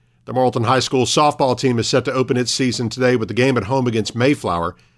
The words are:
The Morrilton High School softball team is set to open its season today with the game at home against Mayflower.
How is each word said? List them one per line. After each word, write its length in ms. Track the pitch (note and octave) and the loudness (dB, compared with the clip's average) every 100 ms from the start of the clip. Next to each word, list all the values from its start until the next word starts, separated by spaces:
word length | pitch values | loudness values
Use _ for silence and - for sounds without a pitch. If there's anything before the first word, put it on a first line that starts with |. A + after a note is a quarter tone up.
| _ _ - | _ _ -6
The 60 | |
Morrilton 340 | A#2 C#3 C3 A2+ | 0 0 2 2
High 120 | B2+ | 0
School 280 | B2 C3+ A#2 | 2 0 2
softball 520 | - D3 C#3+ C#3 B2 | 2 2 2 0 0
team 220 | C3+ A#2+ | 0 0
is 80 | G#2+ | 0
set 160 | A2 | 0
to 80 | G#2 | 0
open 240 | B2+ B2+ B2 | -2 0 0
its 160 | B2 | -2
season 360 | - C3 A2+ A#2+ | -2 -2 -2 -4
today 280 | B2 B2+ B2 | -2 0 2
with 100 | A2 | 0
the 80 | |
game 220 | A2 C3 B2 | 0 2 2
at 80 | |
home 240 | F#2+ C3+ B2 | 0 0 0
against 260 | A2+ G2+ | -2 -4
Mayflower. 600 | A2+ B2+ C#3+ G#2+ F2 E2+ - _ | 0 0 0 -2 -2 -4 -8 _